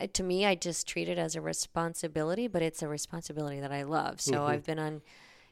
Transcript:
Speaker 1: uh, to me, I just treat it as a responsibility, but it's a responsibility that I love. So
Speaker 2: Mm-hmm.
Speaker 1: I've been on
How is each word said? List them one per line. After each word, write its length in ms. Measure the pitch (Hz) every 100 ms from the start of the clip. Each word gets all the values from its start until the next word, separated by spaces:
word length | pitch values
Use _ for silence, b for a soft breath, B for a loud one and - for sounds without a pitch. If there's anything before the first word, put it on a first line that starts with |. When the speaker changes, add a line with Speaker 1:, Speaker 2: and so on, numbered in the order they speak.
Speaker 1:
uh, 60 | 196
to 100 | -
me, 220 | 185 180 202
I 100 | 180
just 320 | 175 160 -
treat 200 | - 170
it 100 | 175
as 160 | 165 160
a 60 |
responsibility, 1080 | 156 160 - - 170 165 165 156 156 190 240
but 140 | 180
it's 200 | 160 -
a 60 | 156
responsibility 720 | 147 - 170 - 151 151 139
that 120 | 139
I 120 | 143
love. 360 | 143 156 - -
So 140 | -
Speaker 2:
Mm-hmm. 160 | 147 147
Speaker 1:
I've 120 | 147 147
been 140 | 160
on 220 | 156 156 - B B B B